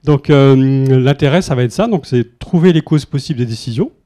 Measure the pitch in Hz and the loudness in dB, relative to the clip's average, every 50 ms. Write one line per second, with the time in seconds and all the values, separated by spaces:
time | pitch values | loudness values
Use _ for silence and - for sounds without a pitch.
0 | _ 151 147 139 - - 151 139 139 135 135 131 131 135 135 135 135 131 131 131 | _ 0 -2 0 2 2 2 4 6 4 4 4 2 0 0 0 0 2 2 2
1 | 127 135 143 - 147 139 143 180 - - 147 123 123 117 - - 208 240 220 165 | 2 0 0 0 0 0 0 -2 -2 -2 -2 -2 -2 -4 -2 -4 -2 -2 -2 -4
2 | - - 131 123 113 - _ _ - - - 170 165 185 170 156 - - 156 151 | -4 -2 -2 -2 -2 -4 _ _ -10 -4 -2 2 2 4 2 2 0 0 -2 -2
3 | - _ - 139 - - 151 117 123 113 113 - - 123 113 127 202 320 _ _ | -2 _ -8 -8 -8 -8 -6 -6 -6 -6 -6 -10 -10 -8 -6 -6 -6 -6 _ _
4 | _ | _